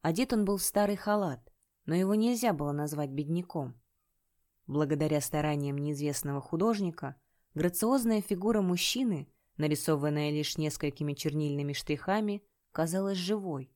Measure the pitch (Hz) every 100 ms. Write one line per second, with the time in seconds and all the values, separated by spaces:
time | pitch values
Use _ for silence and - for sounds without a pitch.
0 | 185 165 262 220 196 196 - 202 202 202
1 | 208 208 196 - - _ _ _ - 165
2 | 190 214 226 240 233 156 147 143 147 147
3 | 143 139 147 170 175 165 131 127 _ _
4 | _ _ _ _ _ _ - 143 147 147
5 | 151 151 - 151 151 147 143 143 147 143
6 | 147 139 143 139 - 165 214 214 185 160
7 | 139 135 _ _ _ - 170 175 220 269
8 | 226 214 202 185 202 220 185 180 - 247
9 | 254 165 139 _ _ - 151 147 - 151
10 | 147 151 147 151 147 - 151 - 147 139
11 | 147 143 156 147 151 143 143 139 - 147
12 | - 202 208 202 _ _ _ - 160 185
13 | 196 190 175 214 190 143 131